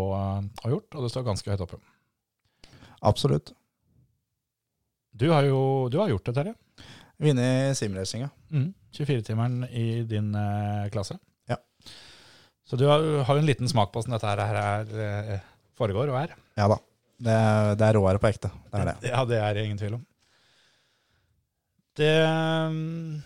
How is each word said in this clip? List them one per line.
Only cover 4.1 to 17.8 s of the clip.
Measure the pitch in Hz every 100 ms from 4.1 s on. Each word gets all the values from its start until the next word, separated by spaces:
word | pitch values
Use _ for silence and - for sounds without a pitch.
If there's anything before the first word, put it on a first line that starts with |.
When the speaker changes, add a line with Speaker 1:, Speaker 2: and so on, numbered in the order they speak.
| _ _ _ _ _ _ _ _ _ _
Speaker 1:
Du | 110 147
har | 156 139
jo, | 135 135 135 127
du | 139
har | 208
gjort | 104 -
det, |
Terje. | 120 170 233 _ - - - - -
Speaker 2:
Vunnet | 151 131 123 127 135 135
simracinga. | 107 95 95 113 139 - _
Speaker 1:
Mhm. | 151 147 - _
Tjuefire-timeren | - 147 131 107 110 120 123 127
i | 120 117 117
din, | 113 107 104
eh, | 104 104 104 104 104 101
klasse. | 101 98 175 - _ -
Speaker 2:
Ja. | - _ _ - - - - - - _ _ -
Speaker 1:
Så | 123
du | 143
har, | 147 160 147
har | 131 143
jo |
en | 151
liten | 131 120
smak | 117 101
på | 117
hvordan | 117 117
dette | 107
her, | 101
her | 104 104
er, | 104 104 110 107 104 101 104
eh, | 98 - _ _ -
foregår | 113 98 147
og | 127
er. | 165 - _ -
Speaker 2:
Ja | 101
da. | 104 - _ _ -
Det | 117
er, | 110 110 107 107
det | 104